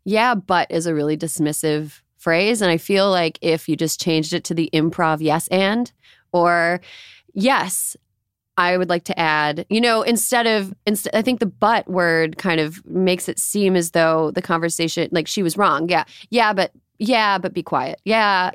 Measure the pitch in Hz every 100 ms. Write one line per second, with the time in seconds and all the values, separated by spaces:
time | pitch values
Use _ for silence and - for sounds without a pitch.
0 | 190 214 247 220 - 175 - 165 170 151
1 | 147 156 165 - 151 151 156 151 151 -
2 | _ _ 170 165 202 233 185 165 - 196
3 | 196 180 165 - 170 160 - 151 160 -
4 | 175 160 156 - - 165 160 160 160 175
5 | 165 156 156 156 - 185 196 226 240 _
6 | _ _ _ 175 175 175 170 180 - -
7 | - - _ 196 240 254 185 - - -
8 | _ _ _ _ _ - 175 185 180 175
9 | - 175 160 151 151 151 - 220 240 226
10 | - 226 - 247 226 214 190 - - 208
11 | - 220 226 240 202 - 214 226 - 185
12 | 170 165 160 160 190 160 156 165 - 170
13 | 185 180 - - - 208 196 180 170 170
14 | 160 160 151 180 - 165 170 - 165 -
15 | 160 170 160 208 170 175 190 143 170 165
16 | - - - 233 214 196 170 - _ _
17 | 226 233 214 190 180 175 - 143 135 156
18 | - 220 208 190 185